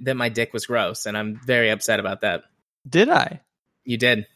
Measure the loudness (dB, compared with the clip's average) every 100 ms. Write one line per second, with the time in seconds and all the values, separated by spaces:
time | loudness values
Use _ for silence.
0 | -4 -2 -2 0 -2 -4 -2 0 0 -2
1 | -6 -6 -6 -8 0 2 4 0 0 0
2 | 0 -2 -2 -4 -8 _ _ _ -2 2
3 | 4 4 0 -6 _ _ _ _ -6 0
4 | 2 2 -2